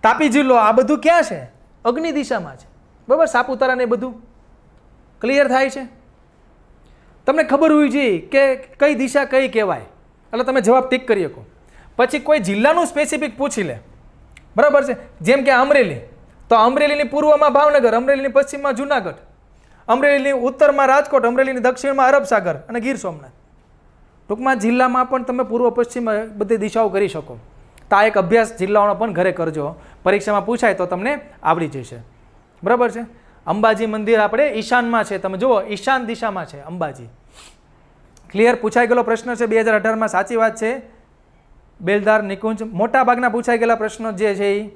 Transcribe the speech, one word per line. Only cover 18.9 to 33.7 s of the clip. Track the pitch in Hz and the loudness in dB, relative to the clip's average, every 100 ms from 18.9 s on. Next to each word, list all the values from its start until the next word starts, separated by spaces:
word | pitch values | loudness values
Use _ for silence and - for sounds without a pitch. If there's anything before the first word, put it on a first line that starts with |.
| 277 180 139 - _ _ _ _ _ - | -2 -4 -12 -20 _ _ _ _ _ -2
અમરેલીની | 254 285 285 277 269 | 0 2 2 0 -2
ઉત્તરમાં | 240 269 294 285 269 | -2 2 2 4 4
રાજકોટ, | 277 285 269 233 | 4 2 0 2
અમરેલીની | 247 262 254 | 0 0 0
દક્ષિણમાં | 240 254 277 269 254 | -2 -2 -4 2 4
અરબ | 277 | 4
સાગર | 277 220 180 139 - | 2 -2 -2 -8 -8
અને | 233 | -6
ગીર | 233 240 | -4 -4
સોમનાથ. | 190 156 131 _ _ _ _ _ _ _ _ _ _ | -6 -10 -18 _ _ _ _ _ _ _ _ _ _
ટૂંકમાં | 214 262 254 | -4 -2 0
જિલ્લામાં | 214 247 254 247 254 | 0 2 2 0 -2
પણ | 262 | -2
તમે | 240 247 | -4 -4
પૂર્વ | 254 226 247 | -2 0 0
પશ્ચિમ | 240 233 254 233 208 220 208 | 0 -4 -4 -4 -4 -6 -8
બધી | 190 226 | -2 -2
દિશાઓ | 208 220 220 | -2 0 0
કરી | 190 196 | 0 -2
શકો. | 156 143 120 - - - _ - | -4 -12 -18 -20 -20 -20 _ 0
તો | 196 | 2
આ | |
એક | 220 208 | 4 2
અભ્યાસ | 175 226 220 226 | 2 2 2 -4
જિલ્લાઓનો | 190 208 208 | 0 2 2
પણ | 190 226 | 0 -4
ઘરે | 170 185 | 0 -2
કરજો, | 175 165 151 143 165 - - | -2 -4 -4 -8 -10 -20 -4
પરીક્ષામાં | 185 202 202 208 190 | 0 0 0 -2 -2
પૂછાય | 233 233 | 0 0
તો | 185 180 | 0 -4
તમને | 180 220 294 - - | -4 -4 -6 -10 -6
આવડી | 151 170 156 | -2 0 -2
જશે. | 131 117 120 113 _ _ _ _ _ | -8 -14 -18 -20 _ _ _ _ _
બરાબર | 180 240 240 | -4 0 -2
છે? | 226 226 - _ _ - | -4 -14 -18 _ _ -6
અંબાજી | 190 220 | 0 0